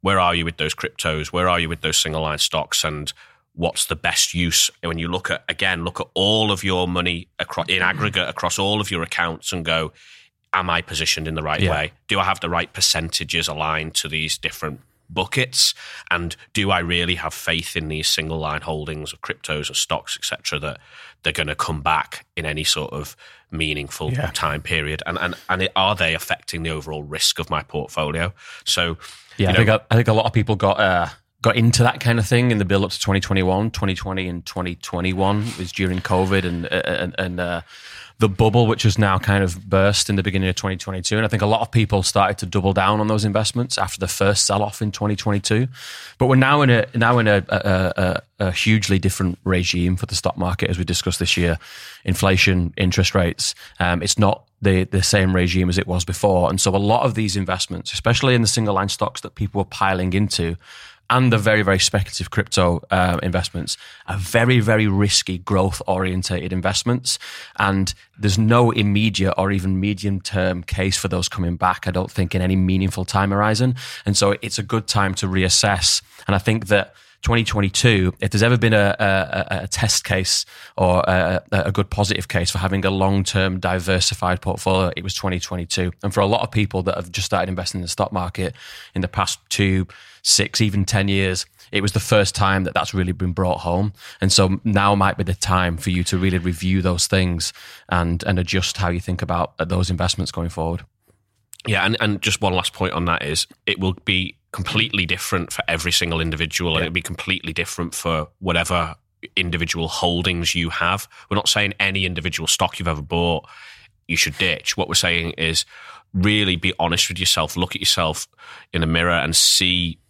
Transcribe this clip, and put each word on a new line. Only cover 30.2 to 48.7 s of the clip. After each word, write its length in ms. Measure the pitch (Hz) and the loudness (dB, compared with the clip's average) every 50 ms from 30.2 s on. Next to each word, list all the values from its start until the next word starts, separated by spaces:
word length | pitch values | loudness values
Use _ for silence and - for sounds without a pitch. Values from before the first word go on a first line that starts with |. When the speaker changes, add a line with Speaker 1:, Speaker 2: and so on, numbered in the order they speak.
| 110 117 | 2 2
Speaker 2:
of 40 | |
people 240 | - 120 104 - 107 | 2 0 2 2 0
got, 240 | 95 - 98 98 - | 2 2 2 4 4
uh, 300 | 107 95 92 87 85 73 - - _ _ _ _ | 4 4 4 2 0 -2 -6 -14 _ _ _ _
got 160 | - 113 113 120 | 0 2 4 6
into 260 | 113 117 120 - 120 | 4 4 4 4 4
that 160 | 123 123 - | 2 2 0
kind 180 | - 123 117 117 | 0 0 2 2
of 80 | 107 | 2
thing 260 | - 123 120 123 123 | 2 2 2 4 4
in 60 | 117 104 | 2 2
the 80 | 101 | 2
build 200 | 90 101 98 98 | 2 2 2 0
up 60 | 95 | 0
to 80 | - - | -2 -4
twenty 200 | - - 98 98 | -2 0 0 0
twenty-one. 520 | - - 101 95 92 90 92 95 107 113 | 0 0 0 2 2 2 2 2 0 -2
Twenty 240 | - - - 98 95 | -2 -2 -2 -2 -2
twenty 340 | 90 - 95 95 95 92 90 | -4 -4 -6 -6 -4 -4 -6
and 160 | 87 87 85 | -6 -8 -10
twenty 300 | - - 95 90 90 87 | -10 -8 -6 -6 -6 -6
twenty-one 680 | - - - - 87 87 92 92 90 95 95 101 104 104 117 110 - | -8 -10 -8 -6 -2 -2 -2 0 2 2 2 2 0 -2 -4 -6 -8
was 140 | 92 87 - | -10 -8 -4
during 260 | - 95 92 90 90 | -2 -2 0 -2 -2
covid 460 | - - 92 90 95 92 98 95 90 | -2 0 2 2 2 2 2 0 0
and, 220 | 90 85 85 82 - | 0 -4 -4 -4 -2
uh, 140 | - 90 - | -2 -2 -2
and, 300 | - 90 - - 90 - - | -2 -2 -2 -4 -4 -4 -4
and, 220 | 95 92 90 90 | -4 -4 -4 -4
uh, 200 | 90 87 87 85 82 - - - - - - - - - - _ | -4 -4 -4 -6 -8 -10 -20 -20 -20 -20 -20 -20 -20 -20 -2 _
the 100 | 110 107 | 2 2
bubble, 380 | 95 - 113 110 101 120 120 110 | 4 4 2 4 6 4 4 4
which 160 | 110 - - | 2 2 2
has 160 | 113 98 - | 2 4 4
now 180 | 107 98 95 92 | 4 2 2 2
kind 260 | - - 98 98 98 | 2 2 2 4 2
of 240 | 92 87 92 101 98 | 2 -2 -6 -4 0
burst 400 | 95 95 95 101 104 - - - | 2 4 4 4 4 2 0 0
in 80 | 101 | 0
the 60 | 98 | 0
beginning 260 | 92 101 92 95 95 92 | 0 0 0 0 0 0
of 60 | 92 | -2
twenty 240 | - - 98 95 90 | -2 -4 -4 -6 -4
twenty-two. 400 | - - 95 92 87 - 110 107 | -6 -8 -8 -6 -4 -2 0 0
And 80 | 110 | 0
I 20 | 107 | 0
think 140 | - 104 | 0 0
a 60 | 101 104 | 2 2
lot 140 | 110 110 | 2 2
of 100 | 113 - | 0 0
people 320 | - 117 110 101 - 101 92 | 2 2 2 4 2 0 0
started 340 | - - 101 98 92 101 - | 2 2 4 4 2 2 -2
to 80 | - | -6
double 260 | 90 - 104 90 98 | -4 -2 0 2 2
down 280 | 95 98 95 95 104 107 | 2 4 4 4 2 2
on 80 | 107 107 | 2 0
those 180 | 107 107 104 | 0 2 0
investments 540 | 107 98 107 110 - - 123 120 123 - - | 2 0 2 0 0 -2 -2 -4 -4 -2 -4
after 200 | 98 95 - - | -4 -4 -4 -6
the 80 | 95 92 | -4 -4
first 380 | - - 98 98 104 101 - | -2 0 2 2 2 2 2
sell-off 340 | - 101 101 104 101 - - | 2 2 0 0 -2 -4 -4
in 120 | 110 104 | -4 -4
twenty 240 | 98 - 107 104 104 | -2 -2 -2 -2 -2
twenty-two. 520 | 95 - 110 104 101 98 - 107 107 127 127 127 - - - - - - - - _ | -2 0 0 0 0 0 2 2 2 2 0 -4 -12 -16 -16 -16 -16 -18 -20 -4 _
But 80 | 131 127 | 2 4
we're 80 | 135 | 6
now 260 | 131 135 131 143 147 | 6 6 6 6 6
in 80 | 143 131 | 6 6
a, 160 | 120 113 104 - - | 6 6 4 2 0
now 240 | 120 117 117 123 120 | 2 4 4 4 4
in 100 | 113 107 | 6 6
a, 160 | 104 98 87 - | 4 4 4 2
a, 440 | 101 95 - 101 95 92 92 90 - - | -2 0 2 2 2 4 2 2 2 2
a, 240 | 95 90 90 85 - _ _ _ 101 | 2 2 2 -2 -4 _ _ _ -2
a 60 | 92 | -2
hugely 480 | 90 - - 110 | 0 0 2 4